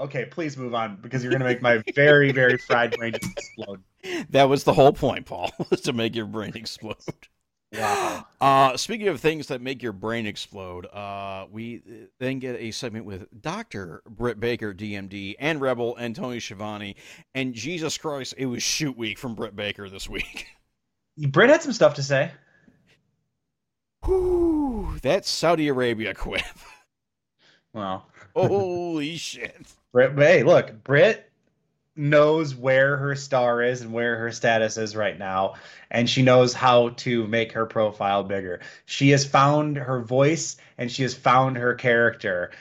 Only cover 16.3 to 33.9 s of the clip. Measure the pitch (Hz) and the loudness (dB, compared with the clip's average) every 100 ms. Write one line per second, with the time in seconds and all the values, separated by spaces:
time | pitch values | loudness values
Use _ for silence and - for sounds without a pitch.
16.3 | 120 - 98 107 104 101 - - - _ | -8 -12 -10 -10 -10 -12 -14 -20 -20 _
17.3 | 131 131 113 131 175 156 - 156 139 127 | -6 -6 -6 -8 -6 -6 -6 -8 -8 -10
18.3 | - 131 120 - - 151 117 110 101 123 | -8 -6 -4 -4 -4 -4 -4 -8 -8 -10
19.3 | 107 110 101 104 101 98 95 - 98 - | -8 -10 -6 -8 -8 -14 -12 -10 -8 -10
20.3 | - - _ _ _ _ _ _ - 143 | -12 -18 _ _ _ _ _ _ -6 2
21.3 | 165 240 320 285 - 151 143 135 135 170 | 6 6 6 2 4 4 4 0 0 -2
22.3 | - _ _ _ _ _ _ _ _ _ | -8 _ _ _ _ _ _ _ _ _
23.3 | _ _ _ _ _ _ _ - 370 359 | _ _ _ _ _ _ _ -2 0 2
24.3 | 349 339 302 277 214 165 156 131 196 - | 2 2 0 -2 -4 -6 -4 0 0 -2
25.3 | - 160 165 147 127 123 110 104 - - | 0 2 2 2 2 0 0 -4 -6 -6
26.3 | 92 - - - - _ _ _ _ _ | -6 -6 -14 -20 -20 _ _ _ _ _
27.3 | _ _ _ _ 107 98 95 - _ - | _ _ _ _ -10 -6 -8 -10 _ -6
28.3 | 165 185 202 185 175 175 156 147 165 - | 0 2 2 -2 -4 -6 -4 -6 -8 -12
29.3 | 131 - - - _ _ 123 135 143 151 | -12 -14 -14 -20 _ _ 4 4 6 6
30.3 | 170 135 139 - 110 - 139 208 220 - | 8 8 6 4 -8 0 6 6 4 -8
31.3 | _ _ _ _ _ _ 156 147 151 151 | _ _ _ _ _ _ -4 4 6 6
32.3 | 160 151 127 131 131 139 139 139 139 - | 4 -2 -2 2 4 4 0 -4 -6 -2
33.3 | 131 120 120 120 127 113 | 0 2 2 0 -2 -6